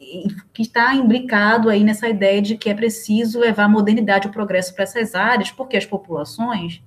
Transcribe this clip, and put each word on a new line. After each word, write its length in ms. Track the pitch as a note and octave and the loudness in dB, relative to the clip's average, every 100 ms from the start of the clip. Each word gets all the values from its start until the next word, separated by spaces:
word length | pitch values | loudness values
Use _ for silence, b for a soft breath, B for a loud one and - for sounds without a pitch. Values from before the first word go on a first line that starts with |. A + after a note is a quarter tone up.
| C3 F3 G3+ - - | -18 -8 -8 -8 -12
que 140 | - A3 | -6 -2
tá 240 | A#3+ A#3+ | 0 2
imbricado 760 | C4+ A#3 B3 B3+ G#3 G#3 A3+ A3 | 4 4 2 2 0 2 4 4
aí 140 | G3+ | 4
nessa 240 | G#3+ G#3 A#3 | 4 2 -2
ideia 340 | G3+ G3 G3+ | 0 2 2
de 140 | G3+ A3 | 0 -2
que 140 | G#3 | -4
é 60 | G#3 | -2
preciso 640 | A3+ G#3+ - G#3+ A3+ A#3 | -2 -2 -2 0 0 0
levar 240 | A#3 G#3 | 0 4
a 60 | G#3 | 4
modernidade 580 | G#3+ G#3 A3+ G3+ G3 G3+ | 4 4 2 2 2 0
e 20 | |
o 40 | |
progresso 400 | A3+ G3+ F#3 F#3 - | -6 -2 -2 -2 -6
pra 80 | |
essas 320 | F#3+ A#3+ A3 F3+ | -4 -4 -4 -2
áreas, 340 | A3 A#3+ F#3+ | 0 0 -2
porque 280 | - C4 G#3 | -8 -4 -4
as 80 | G3+ | -2
populações, 960 | F#3+ - D3+ - - A#3+ G#3 E3+ - | -8 -6 -8 -8 -6 -6 -4 -8 -12